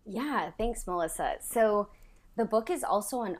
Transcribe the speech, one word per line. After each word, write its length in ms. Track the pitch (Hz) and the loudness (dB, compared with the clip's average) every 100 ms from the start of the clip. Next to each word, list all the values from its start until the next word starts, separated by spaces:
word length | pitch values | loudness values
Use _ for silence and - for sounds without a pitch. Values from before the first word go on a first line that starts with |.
| - | -12
Yeah, 460 | 202 294 247 156 - | -6 -4 -2 -2 -2
thanks, 300 | 226 233 - | -2 -2 -4
Melissa. 480 | 180 165 - 143 139 | -2 -2 -2 -2 -4
So 480 | - 233 220 208 202 - - - - - | -2 4 6 6 0 -6 -20 -20 -10 -4
the 80 | 220 | 0
book 240 | 220 220 | 0 0
is 160 | 349 - | -2 0
also 320 | 202 208 254 | 0 0 -4
on 180 | 220 175 | -4 -4